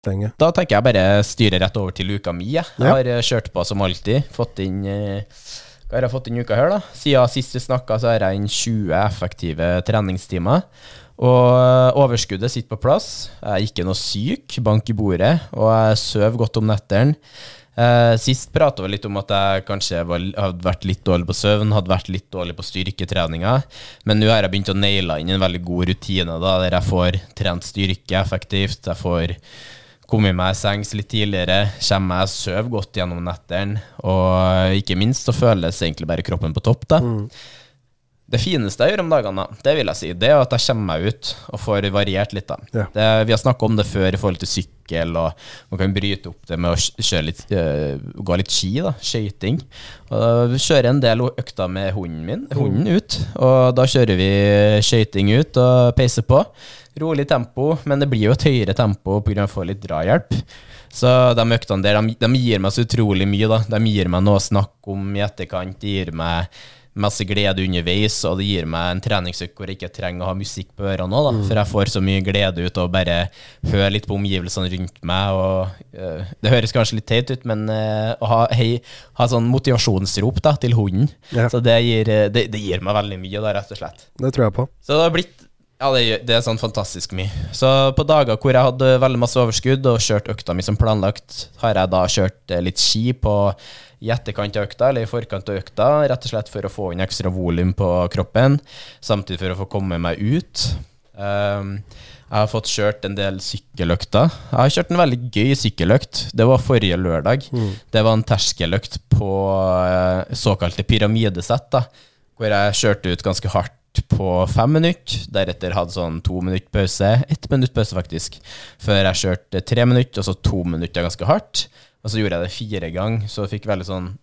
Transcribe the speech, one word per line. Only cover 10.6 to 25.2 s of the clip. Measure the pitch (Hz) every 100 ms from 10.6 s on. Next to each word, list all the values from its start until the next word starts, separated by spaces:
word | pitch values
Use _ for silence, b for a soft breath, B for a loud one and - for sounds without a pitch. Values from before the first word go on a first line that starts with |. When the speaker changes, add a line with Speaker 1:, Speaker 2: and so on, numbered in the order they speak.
| - B B B B -
Speaker 2:
Og, | 123 123 123
eh, | 127 127 127 127 131
overskuddet | 135 117 - 95 117
sitter | 120 - 107
på |
plass. | 123 170 - - - -
Jeg | -
er | 95 110
ikke | -
noe | 90
syk, | 92 - 101 117 269 _ -
bank | 110 107 -
i |
bordet, | 107 104 87 101 165 -
og | - 110
jeg | 113 110 107
søv | - 110 104 117
godt | 113 113
om | 110
netteren. | 107 - 101 135 151 B B B B B -
Eh, | 120 120 117 113
sist | - 131 -
pratet | 160 151 131
vi | 92
litt | 101 107
om | 101
at | 98
jeg | 98 98 98 92
kanskje | 101 - 87
var, | 85 87
hadde | 92 98 98 90
vært | 90 85
litt | 95 90
dårlig | - 87 85
på |
søvn, | 87 104 104 107
hadde | 104 92
vært | 92 -
litt | 95 -
dårlig | 95 87
på | 82
styrketreninga, | - 95 92 - 92 92 82 82 92 131 - B B B
men | - 107
nå | 107
har | 113
jeg | 98
begynt | 98 98
å | 98
naile | 101 101 90 78